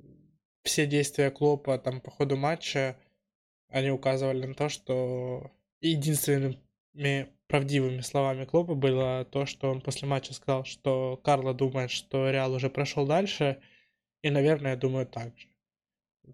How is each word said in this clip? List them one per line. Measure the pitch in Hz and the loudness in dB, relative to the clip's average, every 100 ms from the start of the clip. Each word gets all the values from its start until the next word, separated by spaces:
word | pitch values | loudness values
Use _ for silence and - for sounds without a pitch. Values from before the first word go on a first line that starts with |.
| - - _ _ _ _ | -20 -20 _ _ _ _
все | - - 147 | -4 0 2
действия | 147 139 - 139 | 2 0 2 0
Клопа | 139 147 143 139 131 | 2 2 2 0 -4
там | - 127 | -4 -8
по | - | -8
ходу | - 143 135 | -4 -2 0
матча, | 143 165 - 143 131 127 _ _ _ _ _ _ _ | -2 -2 -4 -2 -2 -4 _ _ _ _ _ _ _
они | 135 135 | -2 0
указывали | 135 135 131 135 131 131 | 0 0 0 0 -2 -4
на | |
то, | 131 147 | -4 -4
что | - - 127 127 127 127 127 139 _ _ _ | -4 -4 -2 -2 -4 -6 -8 -10 _ _ _
единственными | 160 160 143 147 - 139 135 135 _ _ _ 143 143 139 135 _ - | 0 2 2 0 2 2 0 -4 _ _ _ -4 0 0 -2 _ -2
правдивыми | 147 139 143 131 127 | 0 2 2 2 -2
словами | 123 143 135 131 | -4 0 0 -2
Клопа | 135 165 175 | 0 0 2
было | 147 135 131 131 127 | 2 2 2 2 -2
то, | 127 139 139 | -4 -4 -4
что | - 135 | -2 -4
он | 131 | -2
после | 135 - 139 | -4 -6 -2
матча | 139 - | -2 -4
сказал, | 127 - 135 | -8 -2 -2
что | 135 - - 131 131 131 | -2 -6 0 0 0 -2
Карло | - 139 131 | 2 2 2
думает, | 127 135 131 123 | 0 0 0 -4
что | - - 135 135 | -6 -4 0 2
Реал | 135 131 | 2 0
уже | 131 135 | 0 -2
прошёл | 135 139 - 139 | -2 -2 0 2
дальше, | 160 196 - 143 135 - _ _ _ _ _ | 2 2 0 0 0 -8 _ _ _ _ _
и, | 151 | 0
наверное, | 143 143 156 139 127 | 4 4 4 0 0
думаю | 131 131 127 | 0 0 -4
так | - 120 - | -6 -10 -12
же. | - _ _ _ _ _ _ _ - | -20 _ _ _ _ _ _ _ -20